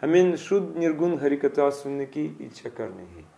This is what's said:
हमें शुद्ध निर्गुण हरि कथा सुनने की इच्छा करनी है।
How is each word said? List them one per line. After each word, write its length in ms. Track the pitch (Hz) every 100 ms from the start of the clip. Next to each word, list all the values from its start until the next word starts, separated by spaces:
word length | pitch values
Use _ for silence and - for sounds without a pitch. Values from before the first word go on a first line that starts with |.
हमें 340 | 143 175 185 160
शुद्ध 400 | - 202 185 165
निर्गुण 420 | 165 151 170 165
हरि 180 | 143 143
कथा 340 | 143 147 143
सुनने 360 | 143 139 139 139
की 320 | 151 151 -
इच्छा 280 | - - 120
करनी 340 | - 110 95
है। 220 | 87 85 78